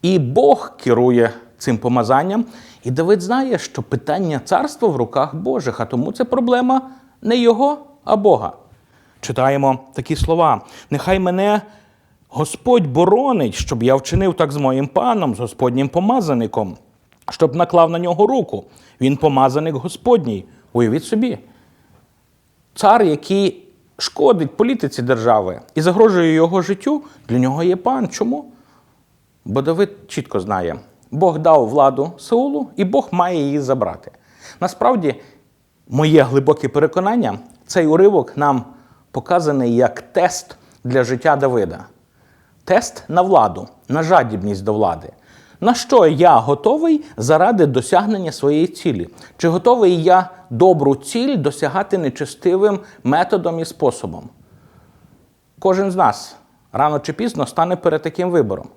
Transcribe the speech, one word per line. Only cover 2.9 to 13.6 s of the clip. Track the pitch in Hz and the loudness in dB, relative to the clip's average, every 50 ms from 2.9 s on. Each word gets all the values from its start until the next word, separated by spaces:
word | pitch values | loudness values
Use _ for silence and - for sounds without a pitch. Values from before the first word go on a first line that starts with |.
Давид | 127 135 165 175 208 202 175 | -4 -2 0 0 0 0 0
знає, | 185 240 254 269 262 233 165 | -4 -4 -2 -2 -2 -4 -4
що | - - - - - | -6 -8 -10 -10 -8
питання | - - - - - 147 180 196 170 151 131 123 | -6 -6 -6 -4 -4 -4 -2 -2 -4 -4 -6 -4
царства | - 190 175 269 294 - - 247 214 | -2 0 0 0 -2 -4 -2 -2 -2
в | 156 | 0
руках | 127 120 110 - 135 151 151 135 | 0 -4 -2 0 -2 -2 -2 -4
Божих, | 156 185 226 269 - - 127 110 - | -8 -6 -4 -4 -2 -4 -6 -6 -6
а | 117 | -8
тому | - - 120 135 - - | -6 -4 -4 -4 -4 -4
це | - 254 | -6 -4
проблема | 240 - 247 240 233 247 247 247 254 262 262 262 - - - _ _ _ _ - | -2 -2 -2 0 0 0 0 0 0 0 -2 -2 -6 -20 -20 _ _ _ _ -4
не | 214 233 | -2 0
його, | 247 240 233 233 220 269 285 294 294 - - _ _ _ | 2 4 2 2 4 2 0 0 -4 -10 -20 _ _ _
а | - - | 0 0
Бога. | 208 196 208 170 95 - 85 - - _ _ _ _ _ _ _ _ _ _ _ _ | 2 4 2 2 2 0 -6 -12 -14 _ _ _ _ _ _ _ _ _ _ _ _
Читаємо | - - 123 131 127 135 139 139 139 135 131 127 - - _ | -12 -8 -4 0 0 0 0 2 0 0 0 -2 -6 -12 _
такі | - 131 - 160 | -12 -6 -6 -4
слова: | 151 - - 165 165 170 156 127 107 - - - - - _ | -4 -2 -2 0 2 2 2 2 0 -4 -14 -20 -20 -10 _
«Нехай | 143 143 - - 190 190 | -6 -6 -2 0 0 0
мене | 185 180 180 185 196 202 208 214 208 - - - _ _ _ _ _ _ _ _ _ _ | 0 -2 -2 0 0 0 0 -2 -4 -8 -20 -20 _ _ _ _ _ _ _ _ _ _
Господь | - 123 151 147 - - _ 247 247 240 180 | -6 -6 -6 -6 -6 -8 _ 2 2 2 2
боронить, | 143 123 147 175 180 202 240 269 277 254 202 143 110 92 | 0 2 2 4 4 4 2 2 0 0 0 -2 -2 -4
щоб | - | -6